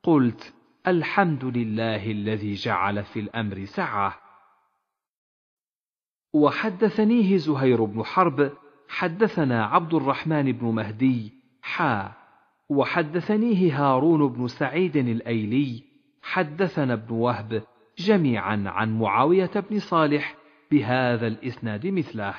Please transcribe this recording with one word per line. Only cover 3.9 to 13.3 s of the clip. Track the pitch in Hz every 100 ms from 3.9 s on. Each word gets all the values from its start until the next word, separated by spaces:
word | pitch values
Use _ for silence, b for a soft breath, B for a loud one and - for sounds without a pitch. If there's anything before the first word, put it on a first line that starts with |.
| 104 98 - _ _ _ _ _ _ _ _ _ _ _ _ _ _ _ _ _ _ _ _ _
وحدثنيه | 156 147 - 220 185 214 - 214 240 190 196
زهير | 151 139 131 120
بن | 110 107
حرب، | - - 175 139 139 - - _ _
حدثنا | - 185 170 220 - 139 117 104
عبد | 160 160
الرحمن | 160 135 131 156 156 135
بن | 117 120
مهدي، | 110 104 110 131 123 107 - _ _
حا، | - - 160 107 98 101 _ _ _ _ _
وحدثنيه | 143 123 170 151 170 165